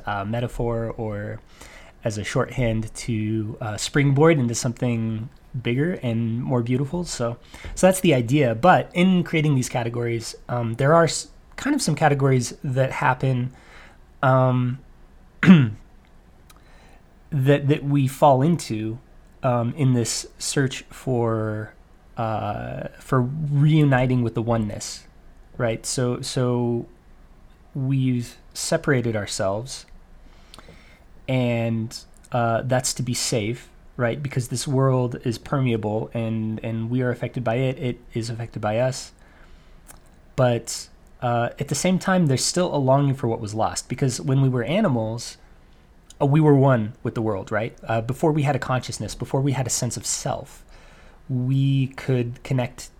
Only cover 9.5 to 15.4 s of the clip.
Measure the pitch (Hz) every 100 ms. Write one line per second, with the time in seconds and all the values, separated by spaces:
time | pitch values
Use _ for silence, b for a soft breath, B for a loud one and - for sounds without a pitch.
9.5 | 131 120 127 120 120 120 117 - - -
10.5 | 123 117 113 135 170 165 - - - -
11.5 | - 269 294 - 147 156 139 139 131 117
12.5 | - 143 131 131 - 139 127 135 127 123
13.5 | B B B B B - - 135 131 131
14.5 | 127 123 131 - - - - - -